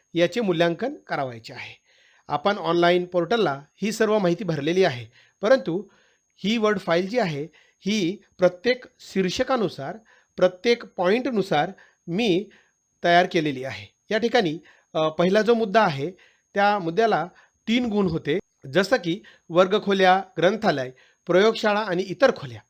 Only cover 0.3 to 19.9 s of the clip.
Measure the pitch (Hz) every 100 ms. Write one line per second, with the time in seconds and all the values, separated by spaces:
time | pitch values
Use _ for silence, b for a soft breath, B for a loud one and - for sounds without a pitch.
0.3 | 233 202 165 170 165 254 302 - 160 131
1.3 | 117 117 117 - - _ b b b b
2.3 | 147 196 208 165 170 175 180 175 180 165
3.3 | 233 170 139 147 - 208 220 214 214 180
4.3 | 170 185 151 147 185 180 120 113 b b
5.3 | b 208 269 214 175 202 b b b b
6.3 | _ 190 233 214 202 - 170 190 240 185
7.3 | 143 160 b b b 190 214 170 202 b
8.3 | b 180 180 240 247 - _ - 190 185
9.3 | 214 254 254 185 - 135 208 _ b b
10.3 | - 180 180 233 233 208 - 180 240 262
11.3 | 220 185 147 175 190 b b - 175 233
12.3 | 175 214 b b b _ _ 175 175 180
13.3 | 180 151 127 131 110 104 _ - 214 226
14.3 | 247 175 165 - b b 160 156 156 180
15.3 | 208 214 233 220 220 196 139 156 190 b
16.3 | b b 196 202 208 165 175 226 170 175
17.3 | - b b - 240 240 208 190 160 147
18.3 | 175 - _ 135 151 196 262 170 165 -
19.3 | b b 170 190 208 196